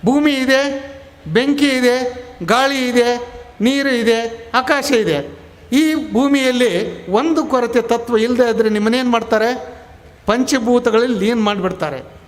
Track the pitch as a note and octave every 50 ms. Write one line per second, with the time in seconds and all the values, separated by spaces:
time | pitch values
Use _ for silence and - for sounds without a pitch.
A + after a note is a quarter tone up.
0 | - G3+ C4 D4 D4 D4+ C#4+ C4 C4 B3+ C4+ C4 C#4 C#4+ C4+ C#4 - - - -
1 | - - - - - D#3 D#3+ A3 C4 C#4+ C#4+ C#4+ C#4+ C#4+ C4+ B3+ B3 B3 B3 B3+
2 | B3+ B3 A#3+ - - - - - F3 E3 A3 B3 C4+ C4+ C#4 C4+ B3+ B3 A#3+ A#3+
3 | A#3+ A#3+ A#3+ A#3+ A#3+ - - - - - - - G3+ A#3+ C4+ C#4 C#4 C#4 C4 A#3
4 | A3+ A3 A3+ A3+ A3+ A3+ A3+ - - - - B3 B3+ - D4+ C#4+ C4+ C#4+ C#4 A3+
5 | G#3 E3 D#3 C#3+ C#3+ - - - - - - - - - A#3 C#4 D#4+ D#4 D#4 D4+
6 | B3 G#3+ G3+ A3 C4+ C#4 C#4 C#4 C4 C4 B3 B3 B3 A#3 F3 - - - - -
7 | - - F#3 A3 C#4 E4 D#4+ D4+ C4+ A3 C4 B3+ A#3 A3+ A#3 A#3+ A3+ - A#3 A#3
8 | A#3 - A#3+ A3 A3 A#3+ B3 A#3+ B3+ A#3 A3+ G#3 A3+ A3 G#3+ G#3 G#3 A3 A#3 B3+
9 | B3+ B3 A#3+ A#3 A3+ A3+ A3+ G#3+ A3 A#3 B3+ B3 - - - - - - - -
10 | - - - - - - G#3+ B3 B3+ - D4 B3+ A3 A3+ B3 A#3+ A#3+ A#3+ A3 A3+
11 | A#3+ B3+ B3 G3 F#3+ G#3+ A#3+ A3+ G#3+ G#3 G#3 G3 F3+ F#3 F#3 - E3+ D3+ C#3 B2+
12 | - - - - -